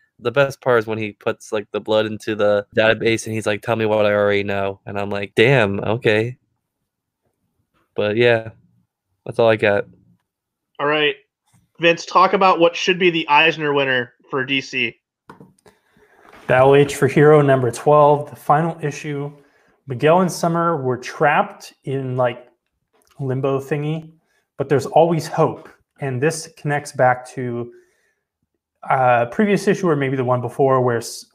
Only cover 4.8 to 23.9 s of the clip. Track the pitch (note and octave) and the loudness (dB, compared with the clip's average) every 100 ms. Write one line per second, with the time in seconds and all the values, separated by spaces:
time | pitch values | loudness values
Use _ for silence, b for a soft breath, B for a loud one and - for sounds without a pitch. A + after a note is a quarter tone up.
4.8 | A2+ G2+ G2+ G2+ G2+ - A#2 C#3 G2+ G2 | -12 -10 -8 -8 -4 0 2 2 0 -2
5.8 | G2 A#2 A#2 G#2+ A#2 B2+ _ _ _ _ | -6 -2 0 0 -2 -10 _ _ _ _
6.8 | _ _ _ _ _ _ _ _ _ _ | _ _ _ _ _ _ _ _ _ _
7.8 | _ - G#2 G#2+ A#2+ A2+ A2+ - _ _ | _ -6 -2 2 2 2 -2 -18 _ _
8.8 | _ _ _ _ - A#2 A2+ A2 G#2+ G2+ | _ _ _ _ -6 2 2 4 2 0
9.8 | - _ _ _ _ _ _ _ _ - | -4 _ _ _ _ _ _ _ _ -6
10.8 | D3 D3+ D3 C#3 _ _ _ _ _ - | -2 0 -2 -2 _ _ _ _ _ 0
11.8 | E3+ E3 - F3+ F#3 G3 F#3+ E3 E3+ - | 0 0 0 2 4 4 2 4 2 2
12.8 | G3 F3+ F3+ E3 D3+ D3 E3 D#3 D3+ C#3+ | -2 0 0 0 0 2 2 0 -2 -2
13.8 | C3+ B2+ A#2+ _ _ C#3+ C3 C3+ C3 C3 | 0 -2 -4 _ _ -6 -4 -6 -6 -6
14.8 | A2+ - _ _ - - - _ _ b | -6 -8 _ _ -20 -20 -20 _ _ b
15.8 | b b b b b - - C3 C3+ C#3 | b b b b b -12 0 4 6 6
16.8 | C#3+ - C3 D#3+ D3 D3+ C#3 C3 B2 - | 4 0 0 6 6 6 6 2 0 -2
17.8 | D3 D3+ D3 C#3+ - A#2 - D3 E3 D#3+ | 2 6 6 2 -2 -8 -2 0 -2 -6
18.8 | D3+ C#3 D#3 C#3+ D3 D3+ b b b b | -10 -8 -10 -10 -10 -14 b b b b
19.8 | C3+ A#2+ C#3+ E3+ F3+ - F3 E3+ E3+ D#3 | -12 0 4 4 2 -2 -2 0 -2 -2
20.8 | B2+ B2 - - D3+ E3 G#3+ - - _ | -4 -4 -8 -2 2 2 -2 -10 -20 _
21.8 | - C3+ C3 B2+ B2 A#2 - _ _ _ | -8 -6 -4 -2 -2 -4 -14 _ _ _
22.8 | _ _ _ - C3+ C3 C3+ C3+ C3+ D3 | _ _ _ -10 -6 -4 -2 -4 -4 -6
23.8 | D3+ | -6